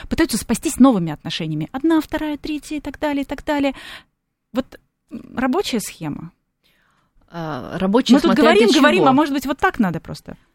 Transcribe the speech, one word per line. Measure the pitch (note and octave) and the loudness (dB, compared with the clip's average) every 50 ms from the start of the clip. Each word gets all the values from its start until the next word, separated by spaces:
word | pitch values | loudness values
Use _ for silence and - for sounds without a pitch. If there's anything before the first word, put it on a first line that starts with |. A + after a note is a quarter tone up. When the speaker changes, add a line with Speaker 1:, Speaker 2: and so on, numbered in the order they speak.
| - - | -12 -6
Speaker 1:
пытаются | - - E4 - - | -2 -2 0 0 -2
спастись | G3+ - - A#3 - - D#4+ - | -4 -4 -4 -4 -4 -4 -4 4
новыми | - B3 C4+ A#3 F#3 E3+ D#3+ | 6 6 6 6 4 0 -4
отношениями. | D3 - - F#3 - - E3+ D#3 D#3 D3+ D#3 - | -6 -8 -10 -10 -8 -8 -6 -6 -6 -6 -6 -8
Одна, | - C4 - D#4+ E4 D#4 | -6 -4 0 0 2 0
вторая, | C#4+ - D#4+ D4+ D#4 D4+ D4 | 0 -2 -6 -6 -6 -6 -8
третья | C#4 - D#4 D4+ C#4+ - - D#4 | -8 -8 -8 -10 -10 -10 -10 -10
и | D4 | -10
так | - D4 - - | -10 -10 -8 -6
далее, | D4+ D4 C#4+ C#4 C4+ | -4 -4 -4 -4 -6
и | |
так | - D4 - - | -6 -10 -8 -6
далее. | - D4 C#4+ C#4 C#4 C4 - - - - - - _ _ _ _ _ _ _ _ _ - | -4 -2 -2 -2 -2 -4 -6 -12 -20 -20 -20 -20 _ _ _ _ _ _ _ _ _ -6
Вот, | B3 - - - - _ _ _ _ _ _ | -6 -6 -6 -10 -20 _ _ _ _ _ _
м, | - - - - - | -18 -18 -18 -12 -6
рабочая | - C4 C4 C4 F#4+ G4+ - C4 G#3+ | -4 -2 0 0 -2 -2 -2 -4 -4
схема. | - - - - D#3+ D3 - - D#3+ E3+ - _ _ _ _ _ _ _ _ _ _ _ _ _ _ _ _ _ _ _ | -6 -8 -10 -10 -8 -8 -8 -10 -12 -16 -18 _ _ _ _ _ _ _ _ _ _ _ _ _ _ _ _ _ _ _
Speaker 2:
А, | - E3+ E3 D#3 D3 B2+ F#2+ - - F3 | -12 -10 -10 -8 -8 -10 -10 -10 -6 -4
рабочая, | F#3 G3 G3+ B3+ - - A#3+ | 0 2 2 2 4 4 4
Speaker 1:
Мы | D4 | 4
тут | E4 D#4+ | 6 4
Speaker 2:
смотря | C#4+ - - | 4 4 6
Speaker 1:
говорим, | D#4+ F4+ G4+ A#4 G4+ | 6 6 6 6 4
Speaker 2:
для | - D#4 | 6 6
Speaker 1:
говорим, | C#4+ D4+ E4+ F#4+ | 4 4 4 4
Speaker 2:
чего. | D4+ C4+ | 4 4
Speaker 1:
а | B3+ | 4
может | C#4+ D#4+ C#4+ C#4 | 4 2 0 -2
быть, | C#4+ - | -4 -4
вот | C4+ D4 | -4 -2
так | - - F#4 - - | 0 -2 0 0 0
надо | G#3+ F3+ D#3 D#3+ | 0 -2 -2 -6
просто? | - - D3+ - - - - - _ _ | -10 -12 -14 -14 -16 -18 -20 -20 _ _